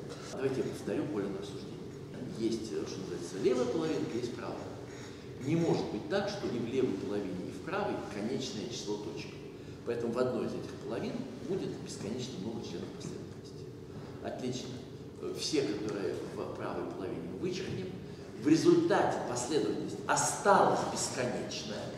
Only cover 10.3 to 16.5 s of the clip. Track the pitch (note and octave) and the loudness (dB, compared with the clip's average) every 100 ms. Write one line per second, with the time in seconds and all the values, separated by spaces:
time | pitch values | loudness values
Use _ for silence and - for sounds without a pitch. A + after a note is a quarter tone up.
10.3 | A2+ A2+ - - - - B2 G#3+ - - | 2 0 -2 -6 -8 -6 -4 -2 -4 -6
11.3 | - - F#3+ - - - - G2 B2+ B2+ | -6 -2 0 0 -4 -6 -6 -4 -4 -4
12.3 | F2+ G2+ A2 - D#2+ - - - - - | -4 -4 -4 -4 -6 -6 -8 -8 -8 -10
13.3 | - - - - - - - - - - | -10 -12 -12 -12 -12 -12 -10 -10 -8 -6
14.3 | - B2+ B2+ B2+ B2+ - - - - - | -4 -4 -4 -6 -8 -10 -12 -12 -8 -6
15.3 | - - D#3 - G2 G#2+ G2 F#2 - - | -4 0 2 2 0 -2 -2 -2 -2 -4
16.3 | G#2 F#2+ | -6 -6